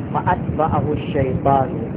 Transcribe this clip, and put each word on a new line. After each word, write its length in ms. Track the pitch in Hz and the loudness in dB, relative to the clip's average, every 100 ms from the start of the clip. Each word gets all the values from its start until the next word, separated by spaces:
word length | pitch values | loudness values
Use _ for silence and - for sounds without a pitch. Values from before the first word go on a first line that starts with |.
| - | -4
fa 100 | 151 | -2
atba'ahu 680 | 170 180 - 151 156 151 143 | 0 0 0 0 0 2 0
ash-shaytanu 880 | 147 - 147 131 123 139 139 127 - - | -2 -2 0 0 0 4 4 2 -2 -6